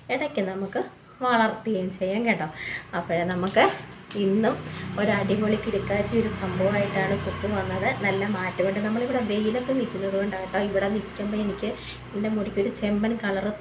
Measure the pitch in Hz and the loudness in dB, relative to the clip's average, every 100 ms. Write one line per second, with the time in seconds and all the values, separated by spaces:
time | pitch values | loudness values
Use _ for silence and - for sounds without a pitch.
0 | - 254 294 - 190 190 190 - 381 - | -4 -2 -2 -2 -2 -2 -4 -4 -6 -10
1 | - - 254 233 220 - - 196 185 - | -20 -4 2 4 4 2 -2 -2 -2 -2
2 | 185 208 233 185 160 - - - - 175 | -2 2 2 0 -2 -6 -8 -8 -6 -4
3 | 170 170 175 180 185 240 381 - - - | 0 0 0 0 2 6 4 4 -8 -16
4 | - 208 196 202 220 - - - - - | -8 0 2 4 4 2 -6 -10 -6 0
5 | 202 196 196 220 214 214 233 196 - 202 | 2 2 2 2 2 2 0 -2 0 0
6 | 208 233 214 - 190 185 190 202 196 196 | 2 2 2 -2 -2 2 4 4 2 2
7 | 190 196 190 - 202 202 190 190 214 269 | 2 0 -2 -4 -2 0 0 0 0 2
8 | 202 190 214 190 185 180 185 196 214 226 | 0 2 0 0 -2 0 2 2 0 0
9 | 247 254 208 208 214 247 247 262 214 190 | 0 0 0 2 2 0 0 0 0 -2
10 | 196 196 202 190 185 190 202 196 196 214 | -2 0 0 -2 -2 0 0 2 2 0
11 | - - 208 214 208 185 214 247 - - | -4 -6 -4 -2 -2 -2 -4 -6 -10 -12
12 | - 202 214 214 196 - 202 - 208 208 | -6 -2 0 0 0 0 0 0 0 2
13 | 220 226 208 196 208 208 | 0 0 0 0 -2 -4